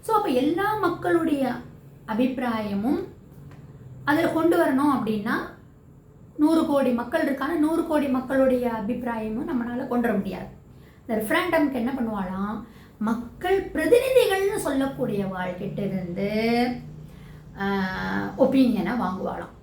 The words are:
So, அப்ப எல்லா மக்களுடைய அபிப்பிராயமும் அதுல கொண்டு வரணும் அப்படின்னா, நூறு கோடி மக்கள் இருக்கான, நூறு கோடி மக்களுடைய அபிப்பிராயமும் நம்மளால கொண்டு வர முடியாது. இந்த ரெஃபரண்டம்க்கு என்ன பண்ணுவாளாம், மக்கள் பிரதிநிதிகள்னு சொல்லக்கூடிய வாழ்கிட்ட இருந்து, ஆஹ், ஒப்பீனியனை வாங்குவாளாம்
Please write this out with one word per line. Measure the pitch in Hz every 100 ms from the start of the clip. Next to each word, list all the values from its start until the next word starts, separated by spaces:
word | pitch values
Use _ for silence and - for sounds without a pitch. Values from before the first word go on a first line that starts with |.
So, | - 440
அப்ப | 415
எல்லா | 247 294 349 403 427
மக்களுடைய | 359 339 349 339 320 285 247 233 - - - - -
அபிப்பிராயமும் | 214 254 269 254 220 208 202 226 330 370 - - - - - - - - - -
அதுல | 302 339
கொண்டு | 320 320 339
வரணும் | 302 262 294
அப்படின்னா, | 254 208 214 208 294 - - - - - - - - - -
நூறு | 302 330 -
கோடி | 277 254
மக்கள் | 233 240 320
இருக்கான, | 302 262 277 339
நூறு | 302 330 320
கோடி | 302 269
மக்களுடைய | 254 247 269 262 247 240
அபிப்பிராயமும் | 220 202 247 240 226 220 220 339
நம்மளால | 262 233 240 254
கொண்டு | 247 233
வர |
முடியாது. | 196 190 180 - - - - - -
இந்த | - 214
ரெஃபரண்டம்க்கு | 208 320 359 330 294
என்ன | 262 226
பண்ணுவாளாம், | 269 226 214 185 185 202 214 - - - -
மக்கள் | 214 233 - - 359 392 -
பிரதிநிதிகள்னு | 349 320 480 523 523 415 381 392 427
சொல்லக்கூடிய | 339 269 269 262 240 202 190
வாழ்கிட்ட | 185 180 180 196 -
இருந்து, | 196 190 175 175 202 214 226 240 247 247 - - - - - - - -
ஆஹ், | 196 196 190 190 190 196 202 -
ஒப்பீனியனை | 269 269 247 202 175 240
வாங்குவாளாம் | 185 190 - 165 170 -